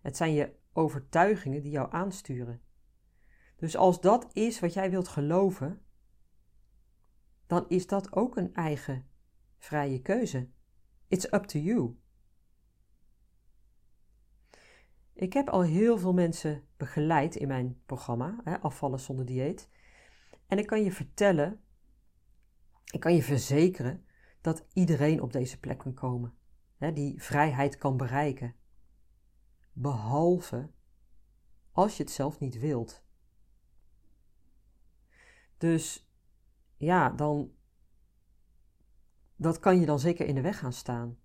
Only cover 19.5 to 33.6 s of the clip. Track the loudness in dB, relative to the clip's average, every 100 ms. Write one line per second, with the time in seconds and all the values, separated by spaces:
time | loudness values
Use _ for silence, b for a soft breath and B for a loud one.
19.5 | -6 -14 b b b b b b b _
20.5 | -2 0 0 0 -2 -10 2 4 4 0
21.5 | -4 _ _ _ _ _ _ _ _ _
22.5 | _ -20 _ -12 -4 2 2 4 -2 2
23.5 | 4 4 2 -6 -6 b b b b -4
24.5 | -4 -4 0 2 4 4 2 -2 -4 -4
25.5 | -8 -10 -8 -8 -8 -6 -6 -8 -12 _
26.5 | -20 _ _ -6 -4 -6 -6 -4 2 2
27.5 | 2 0 0 -2 -2 -2 -2 -2 -4 -10
28.5 | -12 _ -20 -20 _ _ _ _ _ _
29.5 | _ _ -6 -4 -4 -2 2 4 2 -2
30.5 | -10 -10 _ _ _ _ -20 _ _ _
31.5 | -20 -6 0 0 0 -6 -4 -4 -4 -8
32.5 | -4 -2 -2 -4 -12 _ _ _ _ _
33.5 | _